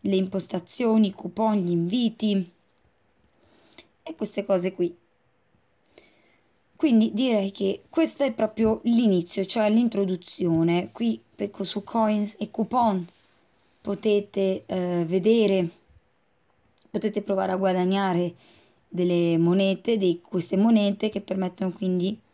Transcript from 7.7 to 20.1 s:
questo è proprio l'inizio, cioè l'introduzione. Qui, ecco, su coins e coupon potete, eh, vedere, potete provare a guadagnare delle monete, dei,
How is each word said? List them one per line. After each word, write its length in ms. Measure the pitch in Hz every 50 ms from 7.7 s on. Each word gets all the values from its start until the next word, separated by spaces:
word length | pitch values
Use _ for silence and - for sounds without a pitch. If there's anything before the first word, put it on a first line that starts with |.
| 196 - - _
questo 340 | - - 320 311 - -
è 100 | 277 269
proprio 500 | 226 - 220 214 - - 226 220 220 220 -
l'inizio, 600 | 233 233 226 247 214 190 175 170 175 - - 190
cioè 240 | 185 - 233 214 208
l'introduzione. 1200 | 214 226 240 226 233 202 202 185 185 170 - - - - 190 170 165 165 165 170 170 175 185 -
Qui, 280 | - - 233 233 220 226 _ _ _
ecco, 300 | - 208 202 202 - 196
su 180 | 180 - 214
coins 540 | 202 - - 233 220 214 214 208 208 208 - -
e 140 | 208 208
coupon 520 | - - 220 - - 254 240 220 196 185 170 170 _ _ _ _ _ _ _ _ _ _ _ _ _ _
potete, 840 | _ 214 202 202 - 220 208 208 202 202 - 202 190 190 190 - -
eh, 380 | - 190 185 180 180 175 175 175
vedere, 640 | 160 175 190 175 214 226 233 214 202 196 190 180 165 - _ _ _ _ _ _ _ _ _ _ _ _ _ _ _ _ _ _ _ _ _ _ _
potete 320 | - 262 - 320 - -
provare 300 | 208 - 196 190 190 185
a 40 | 185
guadagnare 760 | 185 190 190 185 185 180 180 190 196 196 190 180 170 175 170 - - _ - - - _ _ _ _ _
delle 520 | _ - 180 180 175 175 175 170 170 170 165
monete, 580 | 165 170 175 190 196 196 190 185 - - 233
dei, 240 | 220 196 180